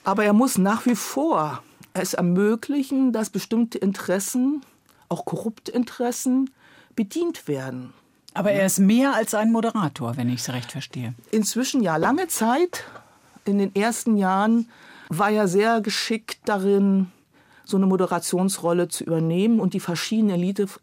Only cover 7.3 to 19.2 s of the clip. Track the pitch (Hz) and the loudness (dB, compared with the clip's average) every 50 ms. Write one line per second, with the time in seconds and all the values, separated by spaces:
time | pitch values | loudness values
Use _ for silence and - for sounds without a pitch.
7.3 | - - - - 147 135 131 131 123 127 127 - - _ _ _ _ _ _ - | -4 -6 -6 -6 -6 -6 -6 -8 -10 -12 -12 -16 -18 _ _ _ _ _ _ -10
8.3 | - - 180 208 202 196 190 190 - 196 196 190 220 240 269 277 254 220 226 - | -6 -2 0 0 2 2 2 2 4 4 6 6 6 6 4 4 2 0 0 0
9.3 | - 208 220 226 226 226 220 233 - 220 185 143 - - 131 117 120 127 120 120 | 0 0 2 2 2 2 2 0 0 0 -2 -2 -4 -4 -6 -6 -4 -2 -2 -2
10.3 | 123 123 - - 127 123 120 - - 139 - - - 131 123 117 123 - - - | -2 -2 -4 -6 -6 -6 -8 -8 -10 -12 -10 -10 -8 -8 -8 -8 -10 -12 -8 -4
11.3 | - 220 208 - - 226 254 262 - 269 214 170 160 156 165 202 262 339 381 330 | -2 -2 0 0 -2 -2 -2 0 0 0 2 2 2 2 2 2 2 0 -2 -2
12.3 | - - 220 226 247 294 359 359 - - - - - - - _ _ _ _ _ | -2 0 0 2 2 2 0 0 -2 -6 -14 -14 -18 -20 -20 _ _ _ _ _
13.3 | - - - 202 202 202 196 190 196 196 208 233 226 - - 233 220 202 190 185 | -20 -8 -4 -2 0 0 0 0 0 0 0 0 -2 -2 0 0 2 2 2 2
14.3 | 190 190 208 220 226 233 226 - - - - - - - - - 156 160 208 208 | 2 2 2 4 2 2 0 -2 -8 -20 -20 -20 -20 -18 -12 -6 -2 0 0 2
15.3 | 214 214 208 185 175 202 214 226 233 226 202 214 196 - - - 226 220 - - | 2 2 2 2 2 2 2 4 2 0 0 -2 -4 -4 -2 -2 -4 -4 -6 -10
16.3 | - - - - 214 196 190 196 202 196 202 196 196 196 185 180 - _ _ _ | -16 -10 -6 -4 -2 0 2 2 4 4 4 4 4 2 2 -2 -6 _ _ _
17.3 | _ _ _ _ _ - - - 202 190 196 190 180 180 185 170 180 170 - - | _ _ _ _ _ -20 -8 -2 0 2 4 4 4 2 2 0 0 -2 -2 -2
18.3 | - 175 185 196 196 - 160 170 170 175 175 170 - - - - 165 160 | 0 0 0 0 -2 -2 -2 0 0 0 0 -2 -4 -6 -4 -2 -2 0